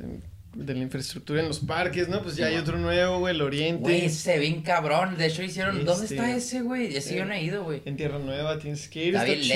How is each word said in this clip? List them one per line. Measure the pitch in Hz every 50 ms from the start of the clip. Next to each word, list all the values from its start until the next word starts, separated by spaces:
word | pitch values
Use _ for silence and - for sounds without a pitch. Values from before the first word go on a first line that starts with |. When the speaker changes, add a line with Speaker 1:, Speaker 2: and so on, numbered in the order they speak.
| 120 120 - - - - - - - - -
Speaker 1:
de | 117 139 139 131
la | 127
infraestructura | 131 127 131 135 127 - - 180 - - 147 156
en | 165 160
los | 147 -
parques, | - - 160 170 180 175 - 180 175 165
¿no? | 185 208
Pues | - 175 151
ya | 147 170
hay | 160 160
Speaker 2:
Simón. | 165 160 147
Speaker 1:
otro | 135 170
nuevo, | 170 170 175 175 180 180 180 180
güey, | 180 185 175
el | 156
Oriente. | 147 139 139 143 151 165 170 160 113
Speaker 2:
Güey, | 151 175 180 165
ese | 160 156
se | - - 185 175
ve | 147
bien | 143 151 160 160
cabrón. | 156 196 175 170 156 151 147 165 185 190 180
De | 160 160
hecho, | 160 160 160
hicieron, | 185 190 160 190 190 196 196 - 165
¿dónde | 160 175 190 214
Speaker 1:
Este, | 214 139
Speaker 2:
está | 139 233 247 247
ese, | 247 240 247 247 254
güey? | 240 240 254 254 240 196 143
Ese | 131 - - -
yo | 185
Speaker 1:
eh, | 190
Speaker 2:
no | 190
he | 208 190
ido, | 156 165 190 208 190
güey. | 165 151 131 -
Speaker 1:
en | 147 143
Tierra | 131 151 143 143 143
Nueva | 139 135 135 143 151 156 156 156
tienes | 151 147 147 147 - -
que | - 156 165
ir, | 175 190
Speaker 2:
Está | - -
Speaker 1:
está | 262 294
Speaker 2:
bien | 302 - - -